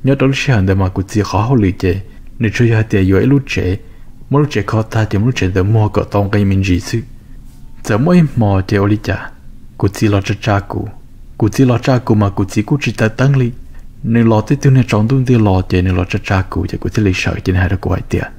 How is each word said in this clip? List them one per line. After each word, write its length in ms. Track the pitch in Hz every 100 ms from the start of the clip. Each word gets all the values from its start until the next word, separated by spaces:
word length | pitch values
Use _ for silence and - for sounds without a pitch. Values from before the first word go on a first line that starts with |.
Nhớ 120 | 131 139
đó 80 | 135
lúc 80 | 135 -
trẻ 160 | 117 95
đời 100 | 95
mà 140 | 92
cũng 160 | 98 92
chỉ 140 | 104
khó 180 | 98 98
họ 140 | 110 131
lì 180 | 98 -
chơi, 220 | 92 92 - - - -
nên 120 | 113 -
chơi 140 | 120
hay 140 | 110
tiệt 220 | 110 104 95
dùa 140 | 95
lúc 220 | 117 139 135
trẻ. 300 | - 90 98 - - - - -
Mỗi 120 | 139
lúc 100 | 147
trẻ 100 | 107 98
khó 140 | 110
ta 240 | 107 113 104
thì 80 | 98
mỗi 80 | 117
lúc 100 | 123
trẻ 120 | 92
đời 100 | 95
mua 260 | 95 110 107
cỡ 120 | 101 -
tông 180 | 101 101
cái 160 | 107 98
mình 180 | 95
gì 160 | 95 90
chứ. 220 | - 117 - - - - - - - -
Giờ 140 | - 107
mỗi 240 | 151 180 156 -
mò 260 | 107 95 95
chơi 120 | 104
ô 60 | 101
lý 120 | 107
chả, 260 | - - - - - - - -
cụ 100 | 101
chỉ 200 | - 110
lo 140 | 101
cho 140 | 98 104
cha 180 | - 101
cụ, 280 | - 107 104 - - - - -
cụ 120 | 107
chỉ 160 | - 131
lo 120 | 117
cha 200 | - 127
cụ 180 | - 107
mà 140 | 98
cụ 160 | - 98
chỉ 120 | -
cụ 160 | 104 143
chỉ 100 | -
ta 160 | - 110
tăng 300 | - 131 135
li. 140 | 120 127 - - - -
Nên 260 | 113 117 113
lo 120 | 110
tới 160 | 107 143
tiêu 100 | 143
này 120 | 131 120
trong 200 | 107 110
tuần 180 | 135 127
tiêu 140 | 123
lo 220 | 104 92
chơi 200 | - 92
nên 140 | 92 90
lo 100 | 92
cho 100 | -
cha 200 | - 95 95
cụ 160 | 90 95
chứ 80 | 92
cụ 120 | 95
chỉ 120 | 104
lý 100 | 101 92
sợ 200 | - -
trên 120 | - 92
hai 140 | 90
đứa 80 | 95
của 160 | -
ai 80 | 95 -
tiệt. 140 | 90 -